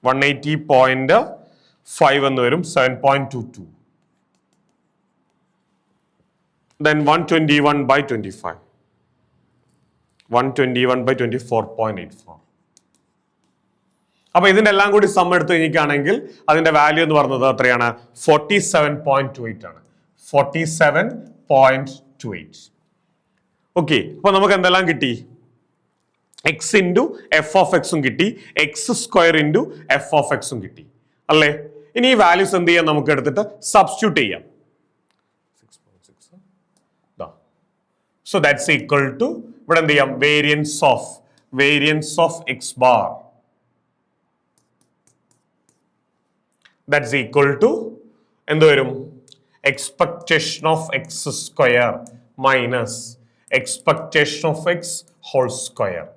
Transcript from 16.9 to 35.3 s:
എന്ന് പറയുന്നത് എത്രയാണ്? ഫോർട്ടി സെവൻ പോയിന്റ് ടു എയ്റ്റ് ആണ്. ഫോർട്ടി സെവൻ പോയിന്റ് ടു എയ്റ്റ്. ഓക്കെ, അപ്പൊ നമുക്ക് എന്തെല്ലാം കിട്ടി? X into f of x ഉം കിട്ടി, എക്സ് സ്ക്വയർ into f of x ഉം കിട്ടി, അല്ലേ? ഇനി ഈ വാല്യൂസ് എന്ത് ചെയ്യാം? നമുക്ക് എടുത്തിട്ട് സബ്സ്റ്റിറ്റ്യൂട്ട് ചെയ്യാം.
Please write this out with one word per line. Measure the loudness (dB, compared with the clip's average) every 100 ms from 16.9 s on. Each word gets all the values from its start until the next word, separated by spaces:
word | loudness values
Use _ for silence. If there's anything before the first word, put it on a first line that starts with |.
| 2 2
എന്ന് | 2
പറയുന്നത് | 2 2 0
എത്രയാണ്? | 2 2 2 0 -4 _ -8
ഫോർട്ടി | 2 2 2 -2 0
സെവൻ | 0 0 -2 0
പോയിന്റ് | 0 0 -8
ടു | -14
എയ്റ്റ് | -14 -18
ആണ്. | -20 _ _ _ _ -4
ഫോർട്ടി | 0 0 -2 -4 2
സെവൻ | 2 2 -2 -6 -18 _ _
പോയിന്റ് | 4 4 4 -4 -14 _ _
ടു | -12 -12
എയ്റ്റ്. | -14 -20 _ _ _ _ _ _ _ _ _ _ _ -6
ഓക്കെ, | 0 -2 -2 -2
അപ്പൊ | 0 2
നമുക്ക് | 2 2
എന്തെല്ലാം | 2 2 0
കിട്ടി? | -2 -4 -6 -12 _ _ _ _ _ _ _ _ _ _ _ -4 -4
X | 0 0
into | 2 0 0 -6 -2 -2 0
f | 0
of | 2 0
x | -2 -4
ഉം | -4
കിട്ടി, | -2 -4 -4 -10 -4
എക്സ് | -4 -4 -6 -6
സ്ക്വയർ | -2 2 4 4
into | 2 0 -2 -10 -2 -2
f | 0 -2
of | 0 -4
x | -6 -12
ഉം | -14
കിട്ടി, | -20 -20 _ _ _ 0
അല്ലേ? | 2 2 -2 -12 -20 -12 -2
ഇനി | 0
ഈ | 4
വാല്യൂസ് | 4 4 0 0
എന്ത് | 2
ചെയ്യാം? | 2 2
നമുക്ക് | 0 0
എടുത്തിട്ട് | -2 -2 -4 -6 -8 0
സബ്സ്റ്റിറ്റ്യൂട്ട് | 2 2 0 -2 0
ചെയ്യാം. | -2 -6 -14 _ _ _ _ _ _ _ _